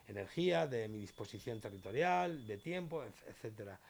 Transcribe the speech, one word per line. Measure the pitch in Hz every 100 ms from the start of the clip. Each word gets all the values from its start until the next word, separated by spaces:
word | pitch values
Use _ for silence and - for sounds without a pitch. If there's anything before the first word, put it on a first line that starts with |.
| -
energía, | 101 95 - 180 170 156
de | 120 110
mi | 107
disposición | 101 - 107 107 123 113
territorial, | 107 98 95 113 175 180 180 160 110
de | 101
tiempo, | 160 180 170 160 120
ec-, | 95 -
etcétera. | 107 117 107 101 95 -